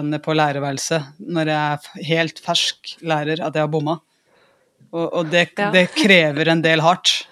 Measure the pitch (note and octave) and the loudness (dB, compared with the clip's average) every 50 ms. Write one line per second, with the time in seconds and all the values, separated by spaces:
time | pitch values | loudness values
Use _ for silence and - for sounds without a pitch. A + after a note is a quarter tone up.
0 | D3 D3 D3+ D3 - E3 D#3 D#3 D3+ D3 C#3 C#3 C#3 C#3+ C#3 C3 - - E3 D#3+ | -4 -4 -4 -4 -4 -2 0 2 2 2 0 -2 -4 -4 -6 -6 -4 -2 -2 -4
1 | C#3+ C#3 - - G#3 - F3 E3 D#3 D#3 D3+ D3+ D3+ D3 D3 D3 - - - G3 | -4 -6 -14 -16 -12 -6 -4 -2 -2 0 0 0 0 -2 -4 -6 -8 -14 -16 -12
2 | F#3+ C#3+ D#3+ E3 E3 D#3 - - - - E3+ E3 - - - - _ - - - | -4 -2 0 0 0 -2 -6 -10 -8 -4 -2 -2 -2 -4 -6 -8 _ -20 -18 -12
3 | D#3+ E3 D#3 D3+ D3+ D3+ D#3+ E3 - D#3 C#3 D#3 D3+ D3 D#3 D#3 D3 D3 E3+ D#3+ | -6 -4 -4 -2 -2 -4 -4 -4 -4 -4 -2 -2 -2 0 -2 -2 -2 -2 -4 -6
4 | - _ _ _ _ _ _ _ _ _ _ _ _ _ _ _ - _ - E3+ | -8 _ _ _ _ _ _ _ _ _ _ _ _ _ _ _ -20 _ -6 -6
5 | E3 - - E3+ E3+ D#3 E3 F3 F3 - - - G3+ G#3 G3 F#3 F3+ F3+ - D#4 | -6 -4 -4 -4 -4 0 0 0 0 0 -2 -4 -2 2 4 4 2 2 0 0
6 | D#4 G3 F#3+ F3 D#3+ D3+ C#3 D3 D#3 E3 E3 E3+ D#3 D#3+ D#3+ D#3 D3+ E3 F#3 - | 4 6 6 6 6 4 2 0 2 2 2 2 4 2 2 4 4 4 2 4
7 | - - - - - - | 2 0 0 0 -6 -10